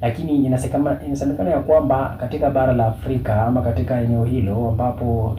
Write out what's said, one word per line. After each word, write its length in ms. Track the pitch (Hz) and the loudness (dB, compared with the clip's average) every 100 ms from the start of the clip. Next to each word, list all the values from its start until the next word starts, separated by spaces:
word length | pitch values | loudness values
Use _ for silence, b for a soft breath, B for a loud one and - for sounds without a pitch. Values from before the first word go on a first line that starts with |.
Lakini 360 | 117 170 160 147 | -4 -2 0 2
inasekama-, 680 | 131 127 120 143 143 - 139 | 2 0 0 -2 0 -2 -4
inasemekana 440 | 139 139 139 185 | -4 -2 -2 0
ya 100 | 147 | 0
kwamba 560 | 139 156 143 135 131 - | 4 4 4 0 0 -4
katika 300 | 123 151 139 | -6 -2 0
bara 220 | 131 131 | 2 2
la 140 | 123 113 | 2 2
Afrika 600 | - 131 127 113 107 113 | 0 -4 -2 0 0 2
ama 160 | 127 | 2
katika 380 | 117 117 - 123 | 0 0 0 0
eneo 240 | 117 117 | 0 0
hilo 440 | 120 127 98 104 113 | 0 0 0 0 0
ambapo 680 | 113 123 120 120 117 110 | 0 -2 -2 -2 0 -2